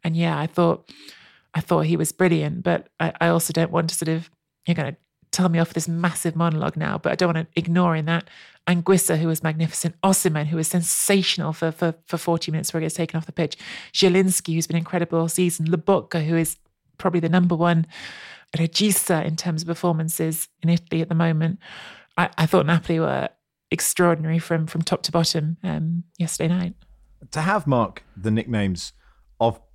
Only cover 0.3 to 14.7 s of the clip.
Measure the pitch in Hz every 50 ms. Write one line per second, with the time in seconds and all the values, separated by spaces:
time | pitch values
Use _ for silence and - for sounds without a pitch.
0.3 | 160 143 151 160 - - 175 170 160 - _ - - - - - - - - -
1.3 | _ _ _ _ - 160 160 - 180 160 156 156 170 156 160 151 - - 180 180
2.3 | 170 156 151 147 147 180 - 175 170 - - _ _ _ 165 165 - - 170 170
3.3 | 170 165 - - 156 165 165 165 170 175 165 160 - - 165 160 160 160 165 -
4.3 | _ _ _ _ _ _ _ - 175 175 147 120 165 _ _ _ _ _ _ _
5.3 | - - 185 180 165 165 165 - - 170 156 - 165 170 175 175 160 - - 170
6.3 | 160 160 170 170 160 151 143 143 - 156 156 151 - 160 - - - - 180 170
7.3 | 165 160 165 - _ 170 160 165 165 180 180 170 160 160 151 156 170 170 - -
8.3 | - - - - _ _ _ - 180 170 170 185 190 180 - - 170 156 165 165
9.3 | 160 - - 160 156 160 165 156 - - - 165 - _ - 190 190 185 - 185
10.3 | 156 151 147 151 165 165 160 - - 180 165 - - - - - 202 196 180 -
11.3 | - - 156 156 160 - 170 160 160 - 175 165 160 _ _ - - 165 - -
12.3 | 170 165 - - 156 156 156 - - 165 160 160 - - 165 160 - 165 160 -
13.3 | - - 165 147 - - - - - - - - - - 196 185 175 190 190 190
14.3 | 180 - - - 165 165 165 -